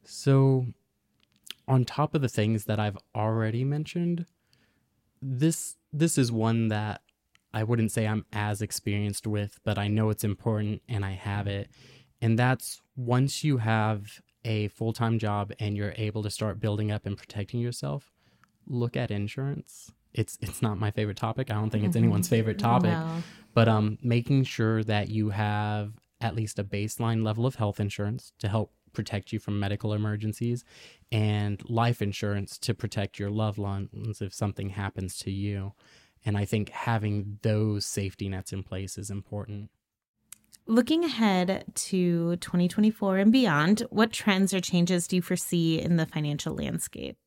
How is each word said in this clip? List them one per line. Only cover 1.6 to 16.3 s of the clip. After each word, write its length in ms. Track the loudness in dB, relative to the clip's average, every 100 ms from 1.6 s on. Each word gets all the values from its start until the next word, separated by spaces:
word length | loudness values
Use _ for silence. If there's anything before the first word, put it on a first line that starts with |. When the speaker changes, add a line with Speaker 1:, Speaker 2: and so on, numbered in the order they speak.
| 2
Speaker 1:
on 160 | 4
top 320 | 4 0 0 2
of 60 |
the 60 | 0
things 360 | 2 2 2
that 160 | 0 0
I've 180 | 0 -4 _
already 480 | -2 0 2 0 0
mentioned, 640 | -2 -2 -4 -2 -2 -2 -6 _ _ _ _ _ _ _ _ _
this, 540 | -6 0 2 0 -8 -14 _
this 260 | 0 2 4
is 140 | 2
one 340 | 2 2 4 2
that 340 | 0 -2 -6 _ _ _ _ _
I 80 | -4
wouldn't 300 | 0 2 2
say 160 | 2 0
I'm 160 | 0 -2
as 280 | -4 -2 -2
experienced 640 | -4 -4 -2 -2 -2 -4
with, 360 | -4 -2 -4 -6
but 160 | -2 0
I 80 | 2
know 240 | 2 2
it's 140 | 2
important 580 | -2 -2 -2 0 -2 -6 -4
and 160 | -4
I 80 | -4
have 340 | -4 -4 -4 -2
it. 240 | -4 -8 -16 -20 -20 _ _
And 160 | 2 4
that's 440 | 4 2 -4 -14 _ -8
once 480 | 0 2 2 0
you 140 | 0 2
have 600 | 2 2 2 -2 -8 -18 _ _
a 220 | -4 -2 -2
full-time 520 | -2 -4 0 0 0
job 320 | 0 -2 -4 -4
and 160 | -4 -2
you're 180 | -4 -4
able 280 | -4 -4
to 60 | -6